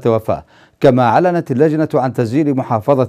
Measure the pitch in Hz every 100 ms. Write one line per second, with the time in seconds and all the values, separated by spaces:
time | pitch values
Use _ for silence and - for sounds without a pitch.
0 | 123 113 - 80 - _ _ - 143 127
1 | 120 127 180 175 151 127 156 151 156 143
2 | 127 113 117 135 147 131 123 113 120 135